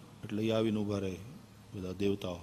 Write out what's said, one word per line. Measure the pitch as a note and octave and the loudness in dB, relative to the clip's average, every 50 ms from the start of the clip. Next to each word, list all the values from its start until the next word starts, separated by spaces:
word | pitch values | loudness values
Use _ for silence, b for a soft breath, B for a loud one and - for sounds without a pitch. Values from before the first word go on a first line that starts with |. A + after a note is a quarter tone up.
| - - - - - | -12 -18 -14 -12 -6
એટલે | G#2 G#2+ G#2 A2 | -4 -2 0 2
એ | A2+ | 4
આવીને | A2 A2 A2+ A2+ G#2+ G#2+ | 4 4 4 4 4 2
ઊભા | G#2 G2+ G2+ | 2 2 0
રહે, | G2+ G2 F#2+ F#2 F2 F#2+ A#2+ - - - - - - - - - | 0 0 -2 -2 -4 -8 -12 -14 -16 -16 -18 -20 -20 -16 -10 -8
બધા | G2+ F#2 F#2 | -6 -6 -4
દેવતાઓ. | F#2 F#2 G2+ G2 G2 G2+ - F2+ F2 E2+ | -2 2 4 4 4 2 0 -4 -4 -6